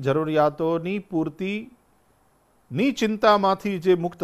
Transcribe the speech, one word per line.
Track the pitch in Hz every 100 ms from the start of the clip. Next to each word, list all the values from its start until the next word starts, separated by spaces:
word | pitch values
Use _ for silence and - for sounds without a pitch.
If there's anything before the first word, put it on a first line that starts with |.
જરૂરિયાતોની | 135 143 156 151 151 147 165 170 170 202
પૂર્તિની | 185 165 160 151 190 208 240 _ _ _ _ _ _ _ _ _ - 135 277
ચિંતામાંથી | - 214 214 226 208 196 190 202 190
જે | 180 180
મુક્ત | 175 -